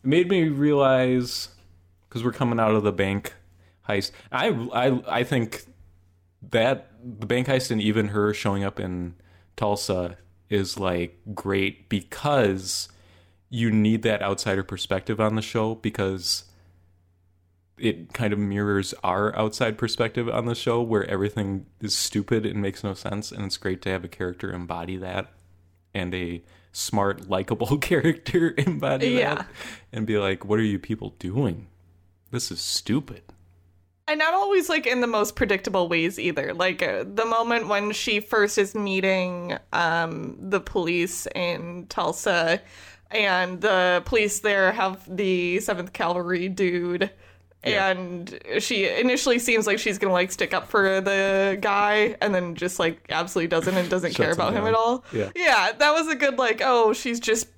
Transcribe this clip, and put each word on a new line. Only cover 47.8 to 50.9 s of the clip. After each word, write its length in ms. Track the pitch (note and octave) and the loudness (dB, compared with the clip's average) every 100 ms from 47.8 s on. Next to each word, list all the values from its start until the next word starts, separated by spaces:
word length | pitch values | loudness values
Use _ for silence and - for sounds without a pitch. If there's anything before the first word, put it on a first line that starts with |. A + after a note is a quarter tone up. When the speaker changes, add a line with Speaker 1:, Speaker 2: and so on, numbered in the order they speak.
| G3 | 2
Speaker 2:
and 460 | F#3 F3+ F3 F3+ - - B2+ | 0 -4 -10 -12 -14 -4 -2
she 280 | G#3+ A3+ F#3+ | 0 0 0
initially 480 | - B3 B3+ C#4 A#3+ | 2 2 2 2 2
seems 280 | A#3+ A3 G#3 | 4 2 2
like 120 | G#3+ | 0
she's 180 | A3+ G3+ | 0 0
gonna, 160 | G3 | 2
like, 180 | F3+ F#3 | 2 2
stick 200 | - E3 | -2 -2
up 160 | F#3+ - | -2 0
for 320 | A3 F#3+ | 2 4